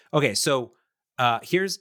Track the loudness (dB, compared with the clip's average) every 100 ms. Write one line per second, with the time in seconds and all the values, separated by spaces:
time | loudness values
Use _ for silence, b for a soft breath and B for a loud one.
0 | b 0 0 0 0 0 -2 _ _ _
1 | _ -2 0 0 -2 -2 -2 -8